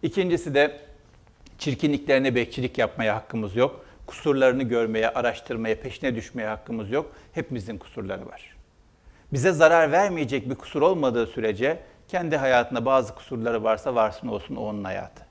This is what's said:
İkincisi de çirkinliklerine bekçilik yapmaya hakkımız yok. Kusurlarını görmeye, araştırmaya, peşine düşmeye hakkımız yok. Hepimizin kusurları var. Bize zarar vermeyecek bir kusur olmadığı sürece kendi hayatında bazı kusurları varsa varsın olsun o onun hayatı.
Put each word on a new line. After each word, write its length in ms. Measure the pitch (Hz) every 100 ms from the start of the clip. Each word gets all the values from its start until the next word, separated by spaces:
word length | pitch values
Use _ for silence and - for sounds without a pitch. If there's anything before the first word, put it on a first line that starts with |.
İkincisi 520 | 156 - 180 165 165
de 260 | 139 147 - - - _ _ _ _ - -
çirkinliklerine 760 | - - 151 147 285 269 269
bekçilik 440 | 123 117 - 127 -
yapmaya 380 | 110 - 110 104
hakkımız 400 | - 120 104 101
yok. 280 | 131 - - - -
Kusurlarını 560 | - 156 135 131 127
görmeye, 460 | 127 117 113 110 113
araştırmaya, 720 | 131 120 - - 120 113 110
peşine 340 | 131 101 135
düşmeye 340 | 113 107 123 107
hakkımız 420 | 107 - 117 101
yok. 220 | 131 - - -
Hepimizin 460 | - - 127 101 104
kusurları 480 | - - 95 95 -
var. 300 | - - - _ _ _ _ - _ _
Bize 200 | 139 156
zarar 400 | 160 156 165 156
vermeyecek 580 | 160 202 175 135 135 120
bir 40 |
kusur 280 | 131 - 151
olmadığı 440 | 156 185 135 120 113
sürece 540 | - 110 101 131 165 - _ _
kendi 280 | 185 170 151
hayatında 500 | 135 123 117 120 117
bazı 280 | 135 113
kusurları 500 | - - 123 113 117
varsa 300 | 110 110 -
varsın 340 | 120 107 107 127
olsun 280 | 107 - 131
o 60 |
onun 220 | 107 104
hayatı. 420 | 98 92 - - -